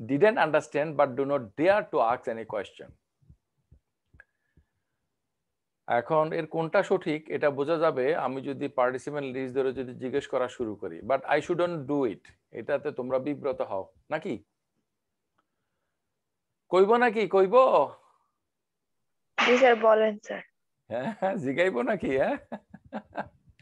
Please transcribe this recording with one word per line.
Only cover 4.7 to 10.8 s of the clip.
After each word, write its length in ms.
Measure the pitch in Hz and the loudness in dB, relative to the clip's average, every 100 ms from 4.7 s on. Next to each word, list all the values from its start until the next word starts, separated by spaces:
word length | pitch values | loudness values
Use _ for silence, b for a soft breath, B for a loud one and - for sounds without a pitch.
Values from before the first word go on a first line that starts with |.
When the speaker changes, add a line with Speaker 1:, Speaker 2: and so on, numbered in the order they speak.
| _ _ _ _ _ _ _ _ _ _ _ - | _ _ _ _ _ _ _ _ _ _ _ -2
Speaker 1:
এখন 460 | 120 120 156 156 | -2 0 0 0
এর 140 | 165 156 | -4 -6
কোনটা 360 | 160 160 202 | -6 0 0
সঠিক 480 | - 190 180 151 - | 2 0 0 -6 -4
এটা 200 | 143 151 | -2 -2
বোঝা 260 | 135 143 165 | 0 -2 2
যাবে 400 | 160 131 131 170 | 0 2 0 0
আমি 260 | 135 131 | -2 -4
যদি 260 | 135 131 139 | -8 -6 -6
পার্টিসিপেন্ট 680 | 135 123 127 143 147 139 127 | 0 0 0 -6 -8 -6 -6
লিস্ট 180 | 131 | -6
ধরে 180 | 127 135 | -2 -2
যদি 220 | 131 127 | -2 -8
জিজ্ঞেস 320 | 120 123 135 - | -8 -4 -4 -4
করা 220 | 131 123 | -4 -4
শুরু 260 | - 113 | -4 -6
করি, 260 | 98 | -6